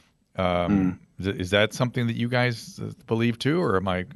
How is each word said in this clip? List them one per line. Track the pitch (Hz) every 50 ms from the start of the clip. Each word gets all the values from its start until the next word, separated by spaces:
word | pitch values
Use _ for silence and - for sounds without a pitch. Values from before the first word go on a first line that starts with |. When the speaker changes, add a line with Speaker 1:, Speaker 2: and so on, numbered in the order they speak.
| _ _ _ _ _ _ -
Speaker 1:
Um, | - 92 90 90 87 87 87 101 98 95 90 92 - - _ _ -
Speaker 2:
Mm. | 90 98
Speaker 1:
is, | 98 - 90
is | 87
that | 104 101 107 110 -
something | - 131 123 - 127 120 117
that | 117
you | 117 117 120
guys, | 127 123 123 123 120 110 - - - - 110
uh, | 104 107 _ -
believe | - 113 113 117 120 110 -
too, | - - 156 180 180
or | 127 98
am | 95 92
I | 98 92 92 92 - -